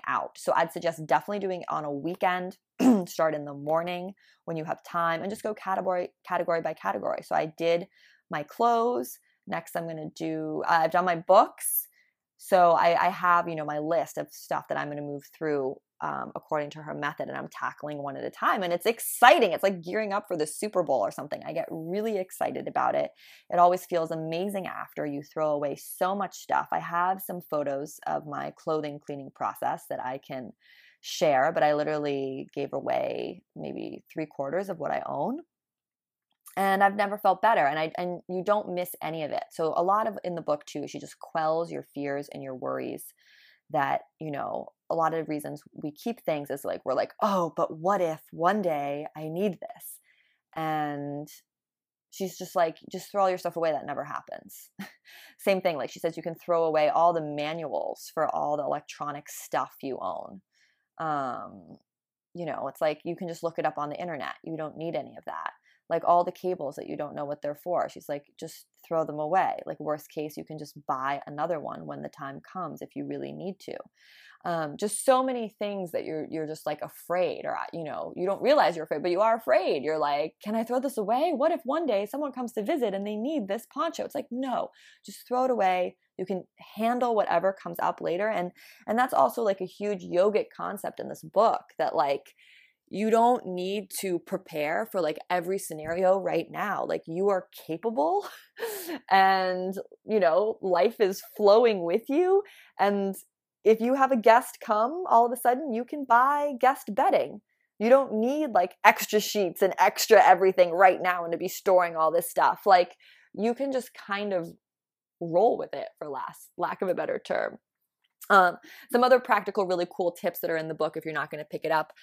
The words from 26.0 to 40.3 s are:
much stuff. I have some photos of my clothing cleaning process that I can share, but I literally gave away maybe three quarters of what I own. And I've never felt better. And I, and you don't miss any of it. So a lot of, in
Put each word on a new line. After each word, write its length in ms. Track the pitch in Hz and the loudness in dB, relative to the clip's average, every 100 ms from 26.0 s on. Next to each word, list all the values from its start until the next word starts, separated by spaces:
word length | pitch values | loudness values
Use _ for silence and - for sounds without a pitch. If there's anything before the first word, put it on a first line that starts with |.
| 185 202 | -2 0
much 220 | 185 - | -4 -8
stuff. 320 | - - - | -2 0 0
I 80 | 170 | -4
have 420 | 165 170 180 190 | -2 -2 0 -2
some 200 | - 180 | -6 -10
photos 580 | - 151 143 139 156 - - | -6 -4 -4 -6 -8 -10 -6
of 180 | 151 151 | -6 -6
my 280 | 139 143 - | -8 -10 -8
clothing 420 | 165 156 147 147 - | -4 -2 -4 -10 -10
cleaning 240 | 143 135 - | -12 -12 -6
process 480 | 107 - 127 165 - | -6 -4 -4 -4 -6
that 100 | 131 | -8
I 200 | 117 139 - | -6 -8 -10
can 280 | 135 113 - _ - - _ | -12 -12 -16 _ -20 -20 _
share, 500 | - - 160 131 147 | -10 0 4 4 4
but 100 | 170 | 4
I 100 | 151 | 4
literally 760 | 151 151 151 147 139 135 135 143 | 4 0 0 0 -2 -4 -6 -8
gave 200 | 143 139 | -8 -6
away 720 | 139 127 127 123 120 - 180 _ 165 | -4 -2 0 0 -4 -6 -10 _ -12
maybe 480 | 151 135 - - _ | -10 -8 -10 -12 _
three 140 | 165 156 | -10 -8
quarters 440 | - 139 170 202 | -6 -4 -4 -4
of 100 | 165 | -6
what 120 | - | -4
I 100 | - - | -4 -4
own. 340 | 139 214 294 - _ _ _ _ _ _ _ _ _ - 185 | -4 -2 -4 -10 _ _ _ _ _ _ _ _ _ -10 -2
And 260 | 196 190 | 2 4
I've 120 | 202 208 | 4 2
never 220 | 202 202 | -2 0
felt 240 | 196 180 | 2 4
better. 240 | 220 208 143 | 4 4 2
And 140 | 156 | 2
I, 120 | 160 - | -2 -4
and 240 | 180 175 - | -6 -6 -6
you 160 | 180 | -4
don't 300 | 180 208 196 | 0 0 0
miss 220 | 180 180 - | -6 -6 -6
any 220 | 160 160 | -6 -6
of 80 | 143 | -4
it. 120 | - - | -6 -6
So 220 | - 160 - | -4 -2 0
a 60 | |
lot 240 | 180 208 226 | 2 2 0
of, 100 | 196 | -4
in 120 | 180 | -6